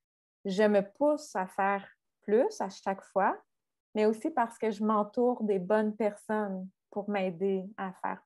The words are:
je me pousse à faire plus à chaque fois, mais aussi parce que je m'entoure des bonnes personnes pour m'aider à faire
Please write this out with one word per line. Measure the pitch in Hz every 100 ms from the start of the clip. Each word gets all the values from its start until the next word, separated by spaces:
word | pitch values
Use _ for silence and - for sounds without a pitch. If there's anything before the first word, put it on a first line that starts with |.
| _ _ _ _
je | 202 185
me | 214 208
pousse | 202 - 294 294 294
à | 208 185
faire | - 196 202 196 _ _ _
plus | - 214 370 -
à | 196
chaque | 190 - 196
fois, | - 196 208 359 _ _ _ _ _
mais | 214 214
aussi | 226 311
parce | 320 233 -
que | 220
je | 196
m'entoure | 214 214 208 - 247 247
des | 214 196
bonnes | 180 214 214 214
personnes | 214 208 - 214 208 190 190 _ _
pour | 208 202
m'aider | 202 185 165 196 190 185 220
à | 196
faire | 185 190 190